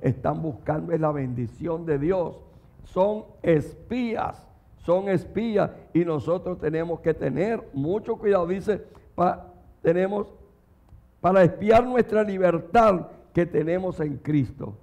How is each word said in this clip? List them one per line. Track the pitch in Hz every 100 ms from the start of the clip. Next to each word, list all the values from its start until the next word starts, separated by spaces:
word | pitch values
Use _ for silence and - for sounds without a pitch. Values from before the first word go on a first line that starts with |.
están | 139 - 151 151
buscando | 160 120 - 156 165
es | 165
la | 156
bendición | 147 131 123 117 - 165 165 165
de | 143
Dios. | 151 185 165 - - - - -
Son | - 185 196 214 - -
espías, | - 156 - - - 240 240 226 - - - _ _ -
son | - 180 196
espías, | 185 - - 233 208 165 - -
y | 160
nosotros | 170 156 131 180 180 175
tenemos | 156 160 170 165
que | 165
tener | 160 143 139 202 226 -
mucho | 135 147 208 214 226
cuidado. | 208 196 175
Dice, | 196 190 196 - - -
pa-, | - 180 - - - - _
tenemos | - 170 190 208 - - - _ _ _ _ - _ _
para | 170 190
espiar | 175 - 202 220 247
nuestra | 247 226 214
libertad | 208 190 180 165 - 233 220 180 - - -
que | 170 170
tenemos | 165 156 180 185 170
en | 151 135
Cristo. | - 151 127 - - 104